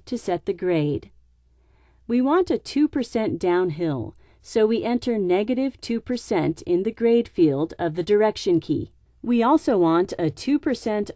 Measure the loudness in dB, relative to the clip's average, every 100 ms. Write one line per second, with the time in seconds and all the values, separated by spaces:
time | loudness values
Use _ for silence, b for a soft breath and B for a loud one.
0 | -8 -8 -4 -4 -4 -4 0 0 0 -4
1 | -8 -20 _ _ _ _ _ _ _ _
2 | -2 0 2 2 2 -2 -2 0 0 0
3 | -4 -2 -2 -2 0 2 0 -2 -2 -2
4 | -6 b b b -4 2 2 2 0 -2
5 | -2 -2 0 0 0 -2 -2 -4 -6 -6
6 | -4 -6 -2 -2 -2 -4 -2 -2 -2 0
7 | 2 2 2 2 2 2 -2 -4 -4 -4
8 | 0 2 2 0 0 0 0 -4 -6 _
9 | _ _ -2 2 4 2 2 2 4 2
10 | 0 -2 -4 -4 -2 0 0 -4 -2 -4
11 | -4